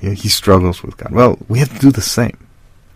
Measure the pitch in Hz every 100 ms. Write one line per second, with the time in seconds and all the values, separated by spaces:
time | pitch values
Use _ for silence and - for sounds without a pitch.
0 | 92 101 104 - - 95 90 87 - -
1 | - - 123 - - 117 139 - 139 123
2 | - - 113 - _ _ _ _ _